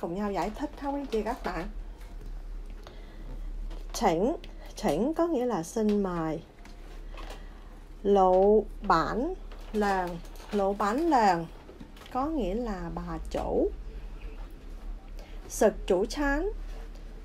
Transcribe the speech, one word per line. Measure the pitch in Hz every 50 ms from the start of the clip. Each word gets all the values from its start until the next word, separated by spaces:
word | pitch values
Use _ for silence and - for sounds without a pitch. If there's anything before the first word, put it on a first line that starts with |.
cùng | - 170 170
nhau | 202 214 202
giải | 196 170 170 208 214
thích | - 285 294 -
ha | - 277 277
quý | 277 285
anh | 277
chị | 254 226 214 202
các | 220 254 - -
bạn. | - 180 160 180 214 - - - - - - - - - - - - - - - - - - - - - - - - - - - - - - - - - - - - - - - - - - - - -
Chỉnh, | - - 190 160 165 202 269 339 - - - - - - - -
chỉnh | - - 180 143 170 226 302 320
có | - 330
nghĩa | 349 320 233 247
là | 247 214 165 170
xin | - - 226 214 214 208 208 196
mời. | 185 175 170 160 160 151 165 - - - - - - - - - - - - - - - - - - - - - - - - - - - - - - - - -
Lộ | 202 202 196 185 185 185 185 196 208 214 220 - - - -
bản | - 196 180 160 147 147 160 214 269 349 370 - - - - - - - -
lờn, | 208 202 202 190 185 180 175 175 170 - - - - - -
lộ | 208 202 196 196 202
bản | 202 214 202 220 285 339 339
lờn | 294 240 214 196 170 170 165 - - - - - - - - - - - - -
có | - 254 277
nghĩa | 320 330 285 208 175 190
là | 233 247 220 196 180 175 165 165
bà | 175 175 170 165 160 - -
chủ. | - 147 - - 175 220 320 415 - - - - - - - - - - - - - - - - - - - - - - - - - - - - - - - - - - - -
Sực | - - 233 208 208 - -
chủ | - 196 175 214
chán, | - - 277 294 277 277 302 359 415 - - - - - - - - - - - - - -